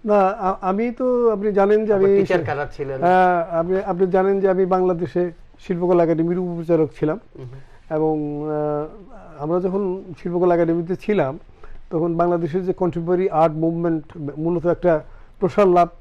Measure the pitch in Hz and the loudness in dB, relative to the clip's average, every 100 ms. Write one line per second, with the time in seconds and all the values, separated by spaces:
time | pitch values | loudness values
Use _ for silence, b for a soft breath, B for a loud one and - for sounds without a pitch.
0 | 214 208 190 226 185 196 185 196 240 233 | 2 2 2 0 -4 -2 -2 -2 -2 -2
1 | 254 247 233 208 208 196 196 214 220 202 | 0 2 2 0 0 2 4 4 2 2
2 | 196 196 190 180 160 143 143 - 139 135 | 4 4 2 0 -2 -4 -6 -8 -8 -2
3 | 170 185 185 180 170 170 170 185 196 180 | 2 4 4 2 0 -2 0 -2 -2 0
4 | 190 185 190 196 196 185 185 185 185 170 | 2 2 2 2 2 2 2 2 2 0
5 | 170 180 175 165 - - - 175 180 175 | -2 -2 -2 -6 -20 -20 -6 -2 2 4
6 | 165 160 170 180 180 170 165 165 147 - | 4 2 0 0 -4 -6 0 2 2 -2
7 | 151 185 - - 127 135 B B - 156 | -4 -4 -10 -18 -18 -18 B B -8 -2
8 | 156 156 147 147 151 151 151 147 151 220 | 0 0 -4 -6 -4 -4 -2 -4 -6 -12
9 | 180 202 - 143 151 180 185 196 196 190 | -20 -20 -20 -10 -2 -2 0 -2 -4 -6
10 | 185 165 180 175 180 175 170 170 170 180 | -10 -10 -6 0 2 2 2 0 -2 -6
11 | - 202 135 160 - b b b - 170 | -2 0 -2 -6 -18 b b b -6 -4
12 | 170 165 175 175 165 180 180 185 180 165 | -2 0 0 0 -2 -4 -4 -2 -2 -2
13 | 165 180 190 156 160 156 165 165 170 160 | -2 0 0 2 0 2 -2 -2 -2 -4
14 | - 170 143 147 160 175 175 165 180 156 | -6 -12 -10 -6 -4 0 0 0 2 0
15 | - b b - 185 - 196 175 170 - | -2 b b -4 -2 2 4 4 2 -2